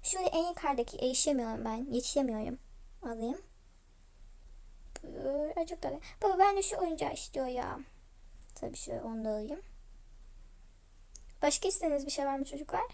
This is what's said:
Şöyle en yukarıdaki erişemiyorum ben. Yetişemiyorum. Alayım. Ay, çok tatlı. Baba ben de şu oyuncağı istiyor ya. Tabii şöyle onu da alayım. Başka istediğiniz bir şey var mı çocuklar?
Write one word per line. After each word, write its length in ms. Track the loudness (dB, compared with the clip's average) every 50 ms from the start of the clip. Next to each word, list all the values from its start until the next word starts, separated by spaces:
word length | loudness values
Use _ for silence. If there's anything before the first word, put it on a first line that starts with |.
Şöyle 240 | 2 0 0 2 2
en 220 | 4 4 4 2 2
yukarıdaki 480 | 0 0 0 0 2 2 0 -2 -2
erişemiyorum 680 | 0 0 4 4 6 6 6 4 2 2 0 -2 -2 -2
ben. 220 | -2 -2 -2 -2 0
Yetişemiyorum. 640 | 0 0 0 2 2 4 4 4 2 -2 -2 -4 -6 -8 -12 -18 -18 -18 -18 -18 -16 -10
Alayım. 380 | -6 -6 -4 -2 -2 -2 -2 -4 -8 -16 -20 -20 -20 -20 -20 -20 -20 -20 -20 -20 -20 -20 -20 -20 -20 -18 -18 -20 -18 -18 -18 -18 -18 -18 -18 -18 -16 -14 -14 -12 -12 -10 -10 -4 -2 0 2 2 0 0 0
Ay, 100 | -2 -2
çok 160 | -2 -2 -4
tatlı. 180 | -4 -4 -4 -4 -8 -12 -6 4
Baba 160 | 4 6 8 10
ben 180 | 8 8 8
de 60 | 6
şu 140 | 4 4 4
oyuncağı 360 | 2 2 2 2 0 0 0
istiyor 340 | 0 -4 -6 -4 -2 -2 0
ya. 320 | 0 0 -2 -2 -2 -4 -6 -10 -14 -16 -20 -20 -20 -20 -20 -20 -18 -18 -16 -16 -16 -10
Tabii 220 | -8 -8 -6 -4
şöyle 260 | -4 -4 -2 -4 -4
onu 220 | -4 -4 -4 -2 0
da 60 | 0
alayım. 300 | 0 0 -2 -4 -6 -8 -8 -14 -16 -18 -16 -18 -18 -18 -18 -18 -18 -18 -18 -18 -16 -18 -18 -18 -18 -20 -20 -20 -20 -20 -20 -20 -20 -20 -20 -18 -18 -18 -16 -16 -4 2
Başka 260 | 4 4 4 4 4 2
istediğiniz 380 | 2 2 2 2 2 2 2
bir 40 | 0
şey 160 | -2 0 0
var 120 | 0 2 0
mı 60 | -2
çocuklar? 420 | -4 -4 -8 -6 -2 0 0 0 -2